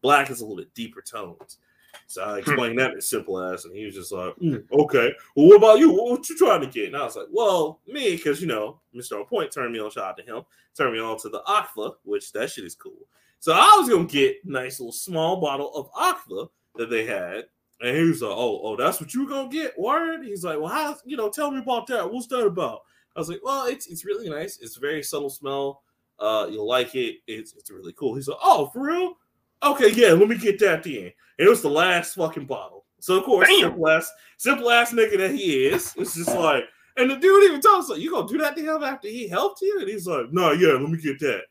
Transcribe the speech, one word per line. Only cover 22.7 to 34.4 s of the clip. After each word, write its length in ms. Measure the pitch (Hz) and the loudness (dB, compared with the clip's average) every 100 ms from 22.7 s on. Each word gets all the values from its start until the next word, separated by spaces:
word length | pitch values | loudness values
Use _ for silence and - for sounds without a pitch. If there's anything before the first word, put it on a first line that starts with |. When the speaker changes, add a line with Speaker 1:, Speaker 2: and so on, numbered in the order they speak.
| 107 _ _ _ - | -8 _ _ _ -10
Speaker 1:
I 40 | |
was 80 | 160 | -10
like, 100 | 185 | -10
"Well, 220 | 233 269 254 | -6 -4 -4
it's, 200 | 262 - | -6 -10
it's 180 | 165 | -14
really 240 | 185 392 214 | -8 -8 -6
nice. 300 | 151 185 - | -10 -10 -14
It's 160 | 117 120 | -20 -8
a 40 | |
very 220 | 139 156 | -6 -6
subtle 260 | 139 151 143 | -6 -6 -8
smell. 540 | 135 143 139 139 139 _ _ _ _ | -8 -8 -6 -6 -8 _ _ _ _
Uh, 300 | 107 110 101 | -2 -2 -4
you'll 160 | 107 104 | -6 -2
like 260 | 127 123 131 | -2 -2 -4
it. 220 | 120 - - | -6 -6 -14
It's, 260 | 110 110 | -14 -14
it's 160 | - - | -20 -20
really 220 | 92 92 | -18 -18
cool." 220 | - 139 123 | -8 -6 -6
He's 120 | 135 | -8
like, 100 | 147 | -2
"Oh, 240 | - - 143 | 2 4 2
for 100 | 240 277 | -4 -4
real? 260 | 339 359 - _ _ _ _ | -2 -4 -8 _ _ _ _
Okay, 280 | 285 285 240 | -2 4 4
yeah, 200 | 226 226 | 6 6
let 160 | 170 208 | 8 6
me 80 | 233 | 4
get 220 | 220 196 | -2 2
that 240 | 202 160 | 2 0
then." 300 | 165 127 90 _ _ _ | -4 -12 -12 _ _ _
And 80 | 180 | 4
it 40 | |
was 120 | 233 | 4
the 80 | 151 | 2
last 440 | 147 180 175 165 | 2 2 0 -2
fucking 320 | - 160 165 135 | -4 -4 -4 -10
bottle. 380 | 120 95 - _ _ | -10 -10 -20 _ _
So, 160 | - 185 | 0 0
of 60 | |
course, 240 | 381 - - | 2 4 6
Speaker 2:
Damn. 120 | 381 170 | 6 2
Speaker 1:
simple 180 | - 160 | 0 2
ass, 240 | 160 165 - _ | 2 0 -14 _
simple 320 | _ | _